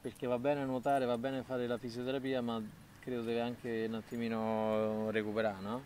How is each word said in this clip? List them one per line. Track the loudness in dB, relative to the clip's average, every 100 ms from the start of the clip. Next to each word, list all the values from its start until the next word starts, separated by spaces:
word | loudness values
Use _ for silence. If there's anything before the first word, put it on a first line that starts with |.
Perché | -8 -4 0
va | 2
bene | 2 2
nuotare, | 0 0 2 4 4
va | 2
bene | 0 -2
fare | -2 -2 0
la | -2
fisioterapia, | -2 -4 -2 -2 0 0
ma | 2 -2 -4 -10 -20 -12
credo | -6 -2
deve | 0 0
anche | 0 -2 -2 0 0
un |
attimino | -2 -4 -4 0 0 2 2 4 4 2 2 0
recuperare, | 0 0 2 0 0
no? | -4 -6